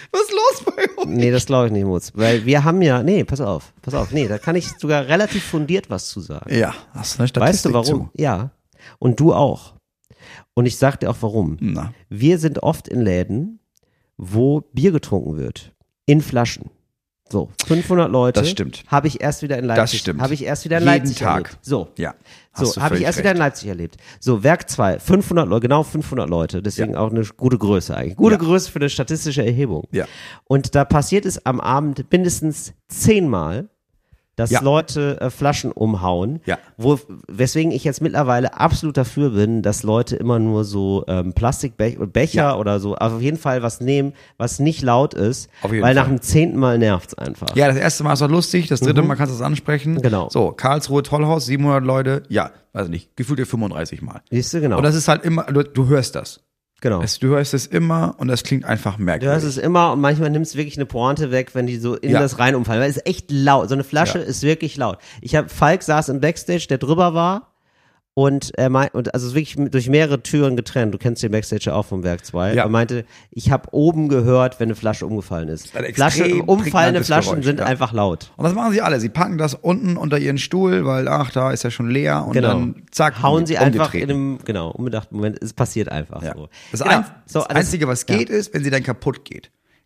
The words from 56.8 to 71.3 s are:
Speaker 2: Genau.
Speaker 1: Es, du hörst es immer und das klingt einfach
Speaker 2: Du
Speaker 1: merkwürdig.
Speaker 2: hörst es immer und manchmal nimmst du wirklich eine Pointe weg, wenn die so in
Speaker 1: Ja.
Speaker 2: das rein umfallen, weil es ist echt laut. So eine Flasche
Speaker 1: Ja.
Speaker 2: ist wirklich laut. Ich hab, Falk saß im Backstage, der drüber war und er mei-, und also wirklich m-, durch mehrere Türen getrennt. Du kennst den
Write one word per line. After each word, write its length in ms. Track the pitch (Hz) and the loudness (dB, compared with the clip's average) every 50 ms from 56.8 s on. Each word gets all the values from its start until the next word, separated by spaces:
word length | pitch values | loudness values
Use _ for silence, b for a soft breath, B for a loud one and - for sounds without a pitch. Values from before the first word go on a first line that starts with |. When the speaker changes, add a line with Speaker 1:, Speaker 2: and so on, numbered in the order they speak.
Speaker 2:
Genau. 200 | - 117 104 87 | -2 0 0 0
Speaker 1:
Es, 160 | 85 - - - | 0 -2 -2 -2
du 100 | 135 131 | 0 2
hörst 240 | 147 143 143 135 - | 2 2 0 0 -2
es 120 | 131 - | -4 -4
immer 500 | - - 170 165 165 165 165 165 - - - | -2 -2 0 0 0 0 0 0 -2 -4 -4
und 80 | 135 | -2
das 160 | 127 123 117 - | -2 -2 -2 -2
klingt 220 | - 139 131 - | -2 -2 -2 -2
einfach 320 | - 117 104 - 107 98 | -2 -4 -2 -2 -4 -4
Speaker 2:
Du 60 | 107 98 | -2 0
Speaker 1:
merkwürdig. 280 | 87 80 78 127 139 143 | 0 0 0 0 0 0
Speaker 2:
hörst 120 | 160 151 | 0 0
es 100 | 147 131 | -2 -4
immer 360 | 135 - 160 180 175 170 165 120 | -2 0 2 4 4 4 4 2
und 80 | 143 | 2
manchmal 280 | 139 143 147 151 160 147 | 2 2 2 2 0 0
nimmst 240 | 151 156 160 151 - | 0 0 -2 -4 -4
du 40 | |
wirklich 180 | 139 151 147 - | -6 -6 -6 -6
eine 80 | 143 135 | -6 -6
Pointe 460 | - - 120 120 131 143 151 156 127 | -4 -2 -2 0 0 0 0 -2 -2
weg, 200 | 127 131 127 - - | -2 -2 -2 -2 -4
wenn 100 | 127 123 | -4 -4
die 120 | 123 123 | -4 -4
so 180 | 117 117 120 120 | -4 -4 -4 -4
in 160 | - - 135 | -2 0 2
Speaker 1:
Ja. 80 | 120 131 | 4 4
Speaker 2:
das 180 | 143 135 - | 4 2 0
rein 160 | 120 120 131 139 | 2 2 2 2
umfallen, 280 | 123 113 117 110 113 | 2 0 0 0 0
weil 80 | 131 143 | 0 0
es 80 | 131 | -2
ist 100 | 143 - | -2 -4
echt 240 | - 180 - - - | -4 -4 -6 -6 -4
laut. 380 | 147 139 135 143 139 131 87 101 | -2 2 4 6 6 4 4 2
So 60 | 135 | -2
eine 100 | 139 135 | -2 -2
Flasche 340 | - 151 151 175 - - 180 | 0 0 0 2 2 0 -4
Speaker 1:
Ja. 60 | - | -4
Speaker 2:
ist 180 | - 131 - 143 | -6 -6 -2 0
wirklich 320 | 147 160 - 160 147 - | 0 0 0 -2 -6 -4
laut. 240 | 139 127 104 90 - B B B 107 | -4 -4 -4 -4 -6 B B B -16
Ich 140 | B 120 156 | B -2 0
hab, 120 | 151 - - | 0 0 -2
Falk 320 | - - 160 147 180 190 | 0 2 4 4 4 2
saß 280 | - - 151 156 156 - | 2 0 0 0 0 -2
im 100 | 135 135 | -2 0
Backstage, 480 | 131 156 160 - - - 175 170 - - | 0 0 -2 -2 -4 -4 -4 -2 -2 -2
der 80 | 135 | -4
drüber 360 | 123 135 131 160 175 180 175 160 | -2 0 0 2 2 2 2 2
war 380 | 170 170 180 190 208 - _ _ _ _ _ _ _ _ _ _ _ _ _ - | 0 0 0 -2 -4 -8 _ _ _ _ _ _ _ _ _ _ _ _ _ 0
und 400 | 135 135 139 139 135 - - - | 2 2 2 2 0 -2 -4 -2
er 120 | - 127 131 | 0 2 2
mei-, 200 | 127 131 139 - - | 4 2 2 0 -2
und 200 | 120 120 - - | -4 -4 -4 -4
also 220 | 127 123 123 123 | -6 -4 -4 -2
wirklich 220 | 156 151 - - | -2 -4 -2 -2
m-, 140 | 143 143 131 | -4 -2 0
durch 180 | 135 131 113 127 | 0 0 2 4
mehrere 340 | 139 151 156 147 139 123 - | 4 4 4 2 0 -2 -2
Türen 320 | - - 147 143 135 123 | 0 0 2 2 2 0
getrennt. 380 | 120 - - - 131 117 107 98 | -2 -4 -2 -2 0 0 0 -2
Du 40 | |
kennst 240 | 98 - 123 120 - | -2 -2 -2 -2 -2
den 100 | - 107 | -2 -2